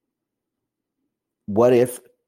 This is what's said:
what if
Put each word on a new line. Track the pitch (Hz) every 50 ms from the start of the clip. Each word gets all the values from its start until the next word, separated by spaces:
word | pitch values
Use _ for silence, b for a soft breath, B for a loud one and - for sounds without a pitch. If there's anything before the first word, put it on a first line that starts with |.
| _ _ _ _ _ _ _ _ _ _ _ _ _ _ _ _ _ _ _ _ _ _ _ _ _ _ _ _ _
what | - 101 107 120 127 127
if | 120 123 123 - - - _ _ _ _